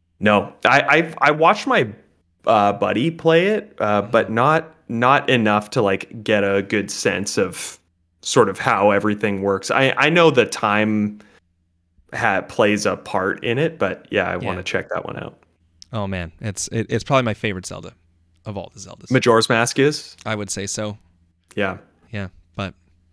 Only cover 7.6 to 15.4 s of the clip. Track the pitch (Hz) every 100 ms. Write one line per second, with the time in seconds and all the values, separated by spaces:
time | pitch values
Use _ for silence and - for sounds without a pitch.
7.6 | - - _ _ _ _ - 131 101 92
8.6 | 131 104 104 101 107 104 107 98 98 98
9.6 | - 131 135 127 147 175 165 127 107 -
10.6 | 107 104 107 107 104 104 - _ _ _
11.6 | _ _ _ _ _ - 113 95 - -
12.6 | 107 104 101 92 - 98 95 - 120 120
13.6 | 165 165 95 - - 101 90 90 95 90
14.6 | 90 92 - 92 - - - -